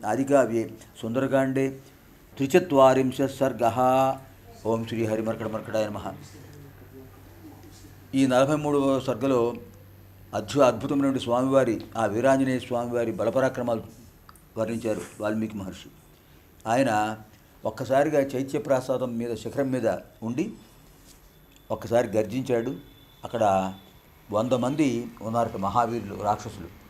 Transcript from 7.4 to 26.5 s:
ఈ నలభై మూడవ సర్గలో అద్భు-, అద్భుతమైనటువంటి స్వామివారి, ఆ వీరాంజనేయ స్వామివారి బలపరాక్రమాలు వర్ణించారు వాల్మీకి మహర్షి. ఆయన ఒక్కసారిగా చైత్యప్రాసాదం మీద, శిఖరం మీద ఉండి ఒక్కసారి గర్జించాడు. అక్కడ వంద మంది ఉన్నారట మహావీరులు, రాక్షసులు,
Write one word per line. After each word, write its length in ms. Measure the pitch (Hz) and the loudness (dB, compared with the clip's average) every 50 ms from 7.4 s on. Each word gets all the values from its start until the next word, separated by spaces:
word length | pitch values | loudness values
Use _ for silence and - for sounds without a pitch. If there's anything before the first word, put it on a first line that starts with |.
| - - - - - - - - - - - - - - - | -20 -20 -20 -20 -20 -20 -20 -20 -20 -20 -20 -20 -12 -4 0
ఈ 120 | 135 135 | 2 2
నలభై 280 | 127 127 127 139 143 151 | 4 6 6 6 4 2
మూడవ 440 | 151 147 147 143 143 139 135 135 131 | 0 0 0 0 2 2 2 0 0
సర్గలో 540 | 127 135 120 107 131 139 131 120 117 120 120 - - - - - - - - - - - - - - - - | 0 -2 -4 -2 0 2 2 2 2 0 -2 -6 -12 -18 -20 -20 -20 -20 -20 -20 -20 -20 -20 -20 -14 -8 -8
అద్భు-, 280 | 104 101 - - 143 | -6 -6 -2 4 6
అద్భుతమైనటువంటి 580 | 135 123 123 107 131 143 147 139 139 139 131 123 | 6 6 4 2 -2 -2 0 0 2 0 0 0
స్వామివారి, 640 | 113 117 120 123 131 135 135 135 131 117 104 - - - - | 0 0 0 2 2 4 4 4 4 4 0 -2 -4 -8 -4
ఆ 80 | 113 113 | -2 -2
వీరాంజనేయ 540 | 101 101 117 120 135 135 135 135 131 127 123 | 0 0 2 4 4 4 4 4 0 0 -2
స్వామివారి 520 | 120 - 123 120 120 120 120 120 117 113 | -4 -4 -4 -4 -2 -2 -2 -2 0 -2
బలపరాక్రమాలు 680 | 104 95 104 113 123 131 131 127 127 131 120 120 117 107 - - - - - - - - - - - - - - - | -2 -2 0 0 2 2 2 0 0 -2 -2 -2 -2 -2 -4 -10 -16 -20 -20 -20 -20 -20 -20 -20 -20 -20 -20 -10 -4
వర్ణించారు 440 | 113 110 110 117 110 117 110 104 90 - - - - | -4 -2 -2 -2 -4 -2 -2 -4 -4 -6 -12 -10 -4
వాల్మీకి 360 | 104 107 110 110 110 107 107 | -4 -2 -2 -2 -2 -4 -6
మహర్షి. 320 | 101 95 92 80 - - - - - - - - - - - - - - - - - - | -8 -10 -10 -12 -14 -16 -20 -20 -20 -20 -20 -20 -20 -20 -20 -20 -20 -20 -20 -20 -10 -2
ఆయన 500 | 110 117 131 135 120 107 104 107 110 110 110 - - - - - - - - - | 0 2 2 2 2 2 0 0 0 -4 -8 -12 -20 -20 -20 -20 -20 -16 -8 -8
ఒక్కసారిగా 540 | 113 - - 127 120 135 139 147 156 151 143 | -8 -6 -6 -2 0 2 2 2 4 2 2
చైత్యప్రాసాదం 1000 | 135 139 131 127 135 135 - 143 - 139 135 104 - - 127 120 127 123 117 | 0 0 -2 -4 -4 -2 -4 -4 0 0 0 0 0 0 -2 -2 -2 -4 -4
మీద, 180 | 113 120 117 113 | -4 -4 -4 -6
శిఖరం 360 | 107 - 113 - 139 135 131 | -6 -8 -8 -4 -2 -2 0
మీద 160 | 131 127 113 107 90 - - - - - 110 | 0 0 0 0 0 0 -4 -14 -16 -10 -8
ఉండి 300 | 113 120 147 156 - - - - - - - - - - - - - - - - - _ - - - - - - - | -6 -4 -4 -4 -6 -6 -14 -20 -20 -20 -20 -20 -20 -20 -20 -20 -20 -20 -20 -20 -20 _ -20 -20 -20 -20 -16 -8 -8
ఒక్కసారి 360 | 110 - - 110 117 120 123 | -8 -6 -4 0 2 2 2
గర్జించాడు. 680 | 98 101 110 107 95 110 131 127 - 123 117 117 135 143 - - - - - - - - - - | 2 0 0 0 0 -2 -4 -2 0 0 0 0 -2 -6 -10 -12 -20 -20 -20 -20 -20 -20 -16 -12
అక్కడ 500 | - - 113 110 101 95 95 95 95 95 - - - - - - - - - - - | -6 -2 2 2 4 4 2 2 -2 -6 -8 -16 -20 -20 -20 -20 -20 -20 -20 -10 -4
వంద 200 | 101 107 117 123 | -2 0 0 2
మంది 560 | 135 120 123 131 147 147 151 131 117 117 120 - - - | 0 0 0 0 0 2 0 2 0 -2 -6 -8 -12 -10
ఉన్నారట 360 | 101 110 113 117 117 - 117 | -8 -4 0 0 0 -2 -2
మహావీరులు, 600 | 101 95 98 98 120 120 113 120 117 98 101 95 98 104 | -4 -4 0 2 2 0 0 0 -4 -6 -8 -8 -4 -2
రాక్షసులు, 440 | 101 107 107 - 110 | -2 -2 -2 -4 -12